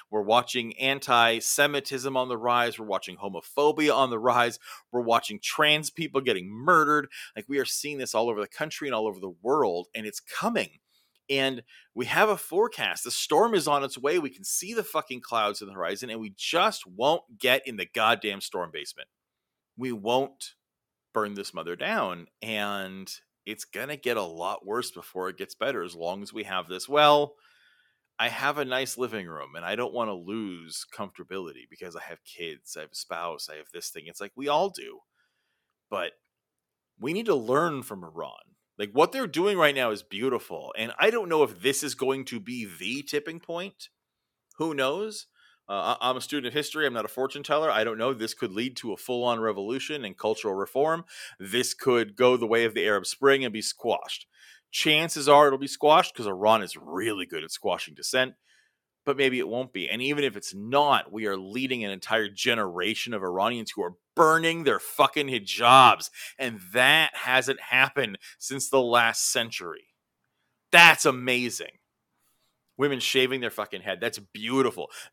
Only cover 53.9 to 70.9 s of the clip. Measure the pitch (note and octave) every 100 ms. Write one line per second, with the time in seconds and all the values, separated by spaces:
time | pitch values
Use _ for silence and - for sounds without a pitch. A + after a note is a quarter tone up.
53.9 | F2+ - - - _ - - _ - D#3+
54.9 | D3+ E3 D3+ C#3 D3 D3 C3+ C#3 - D3
55.9 | D#3 - - G#2+ F#2 G#2+ A2 F#2 D#2+ -
56.9 | F2+ A2 G#2 F2 E2 D#2+ - G#2 F2 -
57.9 | C#2+ - C3 C3 - _ _ _ _ _
58.9 | _ - C3+ C3+ B2+ D#2 A#2 B2+ G2 D#2
59.9 | A2 C3 D3 C#3 G2+ - G2 G#2+ C#3 D3
60.9 | A#2 - G#2+ G#2+ G2 F#2+ A#2 C3 B2+ G#2
61.9 | G2 - A2 G#2 G2 B2 A#2 G2 F2 F#2
62.9 | A2+ A#2+ A2 F#2+ F2+ G#2+ A#2+ G#2 - F2+
63.9 | F2+ _ - D#3+ D#3+ E3 E3 C#3+ G2+ -
64.9 | - C#3 D3+ C#3 B2 G2 G#2 A#2+ C3 B2
65.9 | G2 - - - - C3 G#2+ F2+ A#2 B2+
66.9 | D#3 D#3 - B2+ B2+ B2+ C3 - B2+ C3
67.9 | C#3+ A#2 G2 - - - C3+ - C3+ B2
68.9 | A#2+ A#2 - - B2+ A2+ - F2 D2 -
69.9 | _ _ _ _ _ _ _ _ F3 E3+